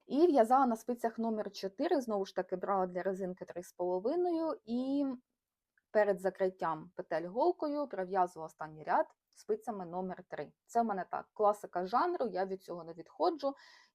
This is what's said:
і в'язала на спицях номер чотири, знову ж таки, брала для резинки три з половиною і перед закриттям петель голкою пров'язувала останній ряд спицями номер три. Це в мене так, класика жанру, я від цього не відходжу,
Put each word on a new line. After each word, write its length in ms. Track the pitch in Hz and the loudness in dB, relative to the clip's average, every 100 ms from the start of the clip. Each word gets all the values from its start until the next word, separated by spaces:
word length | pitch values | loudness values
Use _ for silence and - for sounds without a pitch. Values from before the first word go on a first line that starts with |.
| - | -2
і 200 | 269 349 | 4 6
в'язала 400 | 277 233 262 262 | 8 6 6 4
на 100 | 226 | 2
спицях 420 | - 247 226 226 | -4 -2 -2 -2
номер 340 | 226 214 202 | -2 -2 -6
чотири, 480 | - 190 - 311 302 | -6 -8 -4 0 2
знову 260 | 247 202 196 | 2 -2 -2
ж 100 | - | -4
таки, 200 | 180 185 | -4 -4
брала 300 | 185 196 185 | 0 0 0
для 160 | 180 | -2
резинки 420 | 180 190 185 180 | -4 -2 -6 -6
три 180 | 175 175 | -10 -10
з 100 | 180 | -12
половиною 880 | - 180 185 220 339 359 320 320 - | -4 -2 0 0 0 0 0 -2 -4
і 420 | - 240 262 285 277 254 _ _ _ _ _ _ _ | -4 -4 0 0 0 -4 _ _ _ _ _ _ _
перед 300 | 214 202 185 | 2 4 2
закриттям 720 | 185 185 190 190 170 156 175 | 0 2 0 2 -2 -2 -8
петель 320 | - - 160 175 | -14 -6 -4 -4
голкою 640 | 214 339 359 302 294 269 | 2 2 2 -2 -2 -4
пров'язувала 580 | 196 180 190 175 160 160 | -6 -2 2 2 0 -14
останній 380 | - 156 156 | -12 -14 -10
ряд 220 | 156 247 311 _ _ _ | 0 0 0 _ _ _
спицями 480 | - 220 - 202 175 | -6 -4 -4 -8 -8
номер 380 | 180 185 175 - | -6 -6 -8 -10
три. 240 | 151 143 _ _ | -10 -10 _ _
Це 160 | 233 | 0
в 20 | |
мене 200 | 233 196 175 | 0 -2 -4
так, 160 | - - | -8 -8
класика 540 | - 208 208 - 180 185 | 0 2 2 -4 -6 0
жанру, 400 | 240 359 349 233 | 0 0 0 -2
я 200 | 180 190 | -2 -4
від 160 | 190 | -6
цього 220 | - 175 | -8 -12
не 80 | 160 | -10
відходжу, 640 | 170 - - 339 311 277 277 - - _ | -16 -16 0 0 0 -4 -6 -18 -20 _